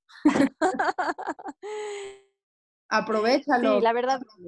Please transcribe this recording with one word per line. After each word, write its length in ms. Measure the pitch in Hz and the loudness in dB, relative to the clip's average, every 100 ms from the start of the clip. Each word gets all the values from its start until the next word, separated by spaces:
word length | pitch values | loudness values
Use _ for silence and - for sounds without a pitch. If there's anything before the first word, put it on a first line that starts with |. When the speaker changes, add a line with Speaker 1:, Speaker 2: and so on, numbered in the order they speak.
| _ | _
Speaker 1:
<laughs> 1400 | - 302 277 277 - 359 - 330 381 311 - - - - - 403 427 415 403 392 392 _ _ _ _ _ _ - | 0 2 4 2 2 -2 0 -2 -2 -4 -4 -8 -10 -12 -14 -12 -10 -10 -10 -14 -18 _ _ _ _ _ _ -2
Speaker 2:
Aprovechalo. 880 | 214 208 220 220 277 285 254 226 208 | -2 0 0 2 2 2 2 4 4
Speaker 1:
Sí, 60 | |
la 120 | 226 | 2
verdad. 280 | 233 254 262 - - | 2 0 -2 -6 -18